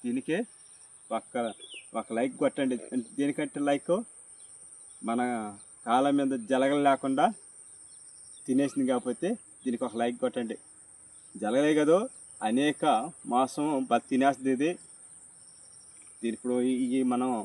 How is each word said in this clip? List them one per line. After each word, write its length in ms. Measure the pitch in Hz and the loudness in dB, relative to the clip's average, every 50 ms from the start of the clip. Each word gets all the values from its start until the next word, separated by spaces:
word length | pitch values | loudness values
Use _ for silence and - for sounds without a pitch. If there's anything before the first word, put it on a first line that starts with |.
| - | -4
దీనికి 340 | 123 120 131 127 - 156 185 240 - - _ - - - - - - - - _ - 113 113 | -4 -4 -4 -2 -2 -2 -2 -2 -6 -10 _ -20 -20 -20 -20 -20 -20 -20 -20 _ -6 -6 -6
ఒక్క, 160 | - - - 127 120 113 104 - - - - - - - - 117 | -6 -6 -6 -4 -4 -4 -6 -10 -18 -18 -18 -18 -18 -8 -8 -8
ఒక 80 | 110 - 113 113 | -6 -4 -2 -2
లైక్ 180 | 123 135 127 - | -2 -2 -2 0
కొట్టండి. 340 | 151 135 - - 139 131 127 120 - - - 127 117 - - - | -2 -2 0 0 -2 -2 -2 -4 -6 -6 -6 -6 -6 -6 -4 -2
దీనికంటే 420 | 139 143 135 - - - - 147 143 143 | -2 -2 0 -2 -4 -6 -4 -4 0 0
లైక్ 240 | 143 143 - - 170 202 233 - - - - - - - - - - - - - - - - - - - | 0 0 0 0 -2 -2 -2 -6 -14 -20 -20 -20 -20 -20 -20 -20 -20 -20 -20 -20 -20 -20 -20 -20 -20 -12
మన 180 | - 107 117 120 123 123 120 117 107 104 101 101 - - - - - 117 | -6 -4 -2 0 0 -2 -2 -4 -6 -8 -10 -14 -20 -20 -20 -16 -2 2
కాలం 280 | 117 127 139 143 143 143 | 2 4 4 4 2 2
మీద 140 | 139 135 135 127 113 104 | 2 0 -2 -4 -2 0
జలగలు 320 | 131 127 131 139 143 147 143 139 | 2 2 4 2 2 4 4 4
లేకుండా 360 | 135 135 - 135 135 135 151 208 214 - - - - - - - - - - - - - - - - - - - - - - - | 4 4 2 -2 2 4 2 2 2 -2 -16 -20 -20 -20 -20 -20 -20 -20 -20 -20 -20 -20 -20 -20 -20 -20 -20 -20 -20 -20 -6 -2
తినేసింది 380 | 127 131 139 139 - 143 135 127 | 0 2 2 0 0 -2 0 0
కాబట్టి 380 | 131 123 113 127 123 - - 170 254 220 - - - - - | 0 0 0 -4 -6 -2 -2 -4 -4 -4 -8 -20 -20 -10 -6
దీనికి 200 | 131 120 117 135 120 | -6 -4 -4 -4 -6
ఒక 100 | 107 117 | -2 -2
లైక్ 180 | 117 120 120 120 - | -2 -2 -2 -2 -4
కొట్టండి. 340 | 127 117 127 120 110 110 - - - - - - - - - - - - - - - - 98 | -4 -2 -4 -6 -6 -8 -10 -12 -20 -20 -20 -20 -20 -20 -20 -20 -20 -20 -20 -20 -20 -12 -6
జలగలే 320 | 101 104 117 131 147 151 156 151 | -4 0 2 2 4 4 4 4
కదా 180 | 151 147 160 185 226 262 - - - - - - - 110 | 4 6 4 4 4 0 -8 -14 -20 -20 -16 -6 -4 -2
అనేక 360 | 120 127 143 151 143 - - 151 131 110 120 165 170 - - - | 0 2 2 0 0 0 2 2 2 2 0 -2 -10 -14 -8 -2
మాంసం 560 | 113 123 131 131 - - 147 151 151 135 131 123 | 0 0 0 0 -2 -4 -2 -2 -2 -2 0 2
బ-, 100 | 120 117 - - | 0 0 0 0
తినేస్తుంది 420 | 135 127 131 139 139 127 127 135 135 120 | 0 2 4 4 2 2 0 -2 0 0
ఇది. 140 | 143 160 175 - - - - - - - - - - - - - - - - - - - - - - - - - - - - - | 0 -2 -2 -4 -12 -20 -20 -20 -20 -20 -20 -20 -20 -20 -20 -20 -20 -20 -20 -20 -20 -20 -20 -20 -20 -20 -20 -20 -20 -20 -20 -8
దీని 140 | - 117 113 - | -6 -6 -6 -4
ఇప్పుడు 180 | - 123 123 123 123 127 | -4 -2 -2 0 0 0
ఈ, 40 | 131 123 131 123 123 135 | 0 0 -2 -2 0 0
ఈ 40 | 131 127 123 | 0 0 0
మనం 180 | 123 127 131 127 113 104 | 0 0 -2 -2 -4 -6